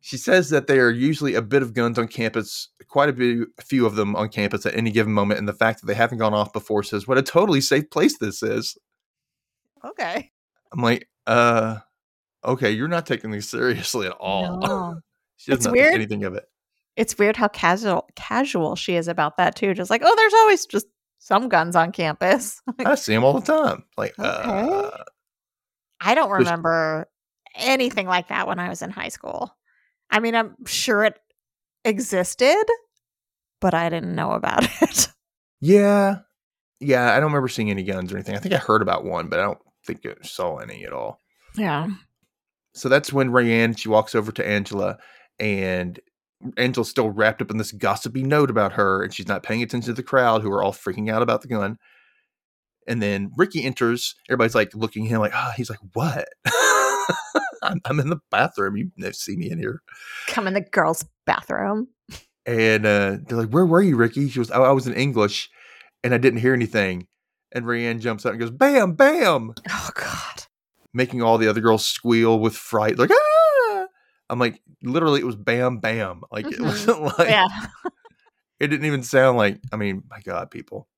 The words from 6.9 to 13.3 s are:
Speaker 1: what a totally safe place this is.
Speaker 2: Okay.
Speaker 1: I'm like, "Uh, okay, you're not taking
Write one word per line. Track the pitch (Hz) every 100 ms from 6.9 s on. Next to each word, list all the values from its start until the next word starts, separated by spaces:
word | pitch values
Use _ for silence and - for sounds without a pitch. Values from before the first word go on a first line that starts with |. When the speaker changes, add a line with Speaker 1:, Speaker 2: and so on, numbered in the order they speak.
| 107 123
Speaker 1:
what | 131
a |
totally | 135 165 208 143
safe | 135 139 151
place | 156 208 -
this | 107 -
is. | 107 110 110 - _ _ _ _ _ _ _ _ _ _
Speaker 2:
Okay. | 269 427 190 190 - _ _ _ _
Speaker 1:
I'm | 120
like, | 120 120 - _ -
"Uh, | 117 120 117 110 107 _ _ _ _ _ _
okay, | - 127 117
you're | 107 147
not | 170 -
taking | 117 110